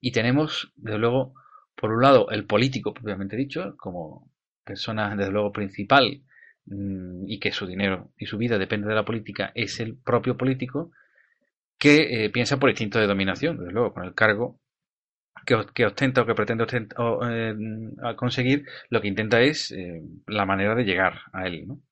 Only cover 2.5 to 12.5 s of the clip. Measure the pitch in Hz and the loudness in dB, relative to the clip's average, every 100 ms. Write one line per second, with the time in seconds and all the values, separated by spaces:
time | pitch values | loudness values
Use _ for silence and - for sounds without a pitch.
2.5 | 107 131 127 104 - 107 95 98 107 139 | 2 2 0 -6 -6 -8 -6 -4 -4 -6
3.5 | 160 190 190 101 87 78 - _ _ _ | -6 -8 -10 -12 -10 -12 -14 _ _ _
4.5 | _ - 98 - 110 104 101 98 101 104 | _ -16 -10 -6 -4 -2 -2 0 0 0
5.5 | 104 98 - 101 139 123 - _ _ - | -2 -6 -6 4 4 4 -2 _ _ -20
6.5 | _ - 101 98 95 90 90 95 107 107 | _ -14 -8 -6 -6 -8 -10 -10 -4 -4
7.5 | - 95 90 101 95 - _ - 104 120 | -4 -6 -2 -2 -2 -6 _ -10 -4 0
8.5 | 110 95 110 104 107 104 117 104 101 98 | 0 0 -2 0 0 0 -4 -6 -6 -6
9.5 | - 110 - 113 - - 120 110 127 131 | -4 -6 -4 -8 -8 0 0 2 -2 0
10.5 | 131 127 143 170 _ _ _ _ _ _ | -2 -4 -6 -8 _ _ _ _ _ _
11.5 | _ _ _ 147 147 143 117 107 113 117 | _ _ _ 6 8 6 0 0 0 0